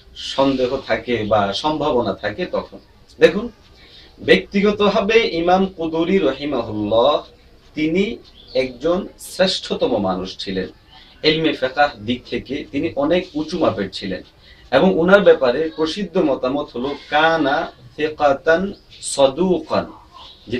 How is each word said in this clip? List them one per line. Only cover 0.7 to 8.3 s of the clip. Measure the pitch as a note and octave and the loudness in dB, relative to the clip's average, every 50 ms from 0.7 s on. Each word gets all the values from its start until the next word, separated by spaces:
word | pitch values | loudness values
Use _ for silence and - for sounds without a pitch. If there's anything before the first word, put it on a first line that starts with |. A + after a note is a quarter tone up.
| C3+ C3+ - | -2 -4 -4
থাকে | - A2+ A2 - B2 A#2+ A2 G#2+ G2+ | -4 -4 -4 -2 -2 -2 -2 0 2
বা | A2 G#2 G2+ G2 G2 - | 2 2 2 0 -2 -2
সম্ভাবনা | - D3+ D#3 D3 C#3+ D3+ B2+ A#2+ G#2+ G2 F#2+ - | -2 -2 -2 -2 0 0 0 0 0 -2 -4 -4
থাকে | - G#2 G#2 - F3+ - - | -6 -8 -6 -6 -8 -6 -6
তখন। | G2 - - - - - _ _ - - - - - | -6 -8 -8 -12 -20 -20 _ _ -20 -20 -14 -2 2
দেখুন, | D3+ E3 - G#3 A#3+ A#3+ - _ - - - - - - - - - - - - | 4 4 4 2 -6 -8 -12 _ -20 -20 -20 -20 -20 -20 -20 -20 -20 -20 -20 -6
ব্যক্তিগতভাবে | - C3 E3+ F#3+ - - - G3+ F#3+ G#3+ G3 - G#3 G3 F#3+ A3 G3+ G3+ A3+ A3+ A3 - E3+ E3 | 0 2 2 2 0 -2 -2 0 0 0 2 2 0 0 2 0 0 2 2 2 2 2 -2 -2
ইমাম | E3 F3 F3+ F#3+ F#3+ F#3 - | 0 2 2 2 2 0 -2
কুদুরি | E3 E3 D#3+ D#3+ D#3+ E3+ E3+ G3 F#3+ | -6 -6 -4 -2 -2 0 2 2 2
রহিমাহুল্লাহ | D#3 C3 C3+ C#3 C#3+ D3 C#3 A#2+ A2 A2 G#2+ G#2 G#2 G#2 A2 A2+ A#2+ C#3+ D3+ - - - - - - - - - _ - - | 2 0 -2 -2 -4 -6 -4 -4 -4 -4 -4 -4 -2 0 2 4 4 4 2 0 -2 -8 -20 -20 -20 -20 -20 -20 _ -12 -6
তিনি | D#3 D#3 D#3+ E3 F#3+ G#3 A3+ A#3+ - - - | -4 -2 0 0 0 0 -2 -4 -10 -14 -20